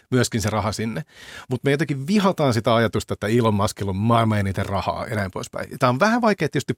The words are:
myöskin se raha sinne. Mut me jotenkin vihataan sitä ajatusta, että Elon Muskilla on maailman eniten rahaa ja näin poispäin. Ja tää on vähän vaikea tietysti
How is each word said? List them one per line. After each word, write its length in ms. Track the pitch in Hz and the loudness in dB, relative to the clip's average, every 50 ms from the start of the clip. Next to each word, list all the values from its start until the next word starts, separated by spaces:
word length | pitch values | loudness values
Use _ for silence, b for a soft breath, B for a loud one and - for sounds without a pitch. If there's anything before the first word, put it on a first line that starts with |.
| B B | B B
myöskin 300 | - 127 120 - - 117 | 0 0 0 2 0 -2
se 100 | 95 107 | -2 -2
raha 220 | 101 110 98 110 110 | -2 -2 -2 -2 -4
sinne. 300 | - 110 113 110 160 156 B B B B B B B B B | -4 -6 -6 -6 -6 -8 B B B B B B B B B
Mut 140 | 127 123 - | -6 -2 0
me 60 | 143 | 0
jotenkin 360 | 139 143 160 - 151 135 135 | 0 0 0 -2 -4 -6 -2
vihataan 480 | 147 202 214 185 196 175 - 156 135 113 | 0 2 2 2 2 2 2 2 2 2
sitä 200 | 117 104 131 113 | 2 2 2 4
ajatusta, 400 | 117 117 107 - - - - 101 | 4 4 2 0 -2 -4 -4 -8
että 120 | - - | -6 -2
Elon 280 | 104 113 120 117 113 104 | 0 2 4 4 4 2
Muskilla 360 | 101 101 104 - - 104 98 | 2 0 0 -2 -4 -6 -4
on 60 | 95 | -2
maailman 420 | 95 104 117 117 117 113 110 110 104 | 0 2 2 4 4 4 4 2 0
eniten 280 | 101 98 95 107 98 | 0 -2 -2 -4 -4
rahaa 400 | - 98 95 - - 85 82 85 | -4 -4 -4 -4 -4 -4 -4 -6
ja 100 | - 117 | -6 -6
näin 140 | 107 101 92 | -4 -6 -6
poispäin. 400 | - - - - - - - - | -6 -8 -10 -10 -10 -10 -10 -10
Ja 80 | - 135 | -6 0
tää 100 | - 123 | 0 2
on 120 | 123 131 | 2 4
vähän 220 | 185 214 226 247 233 | 2 2 2 2 2
vaikea 260 | 220 202 - 165 139 | 2 2 2 -2 -2
tietysti 260 | - 147 - - 123 | -2 -4 -4 -4 -6